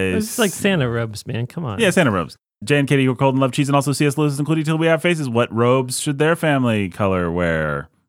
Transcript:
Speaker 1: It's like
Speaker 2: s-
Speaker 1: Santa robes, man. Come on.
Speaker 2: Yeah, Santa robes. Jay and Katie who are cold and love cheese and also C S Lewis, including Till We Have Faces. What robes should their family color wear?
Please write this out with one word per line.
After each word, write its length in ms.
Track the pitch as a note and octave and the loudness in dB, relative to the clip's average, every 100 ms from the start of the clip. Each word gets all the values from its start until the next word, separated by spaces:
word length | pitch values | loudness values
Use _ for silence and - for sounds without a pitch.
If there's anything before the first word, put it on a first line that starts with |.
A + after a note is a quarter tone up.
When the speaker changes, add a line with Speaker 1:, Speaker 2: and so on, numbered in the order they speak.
| F#2+ F#2 | 0 -2
Speaker 1:
It's 220 | - - | -4 -2
like 120 | G#3 | -2
Speaker 2:
s- 60 | - | 0
Speaker 1:
Santa 340 | G3+ F3+ B2+ | -2 0 -2
robes, 360 | A#2 A2+ G#2 - | -2 -6 -8 -8
man. 200 | A2+ A#2+ | -6 -6
Come 180 | - | -8
on. 140 | D3 G2+ | -8 -2
Speaker 2:
Yeah, 80 | G3+ | 0
Santa 220 | G3 C3+ | 2 2
robes. 260 | F#2+ D#2 - _ - | 0 -4 -10 _ -10
Jay 140 | G#2+ D3 | 0 0
and 80 | C#3 | 2
Katie 200 | C#3 C3 | 2 2
who 60 | |
are 40 | A#2+ | 2
cold 180 | C3+ | 2
and 60 | C3 | 2
love 120 | C3 | 0
cheese 160 | B2 C3+ | 0 0
and 60 | C#3+ | 2
also 160 | C#3 | 0
C 120 | C3+ D3 | 0 0
S 120 | C3+ | 0
Lewis, 200 | D3+ C#3 | -2 -2
including 260 | D3+ D#3+ | -2 -2
Till 120 | D3+ D#3+ | 0 0
We 100 | E3 | 2
Have 120 | D#3+ | 2
Faces. 260 | F3 E3 C3+ | 0 0 0
What 220 | A#2 A#2+ | 0 0
robes 460 | A2 A#2+ C3 B2+ - | 2 2 2 0 -4
should 180 | D3+ C#3 | -4 0
their 180 | D#3 E3 | 2 2
family 540 | D#3+ C#3 B2 G#2+ F#2+ | 2 2 2 0 -2
color 400 | - G2+ F#2 F2 | -2 0 0 0
wear? 580 | F2 E2+ D#2+ D#2 C#2+ D#2 _ | 0 0 0 -2 -4 -8 _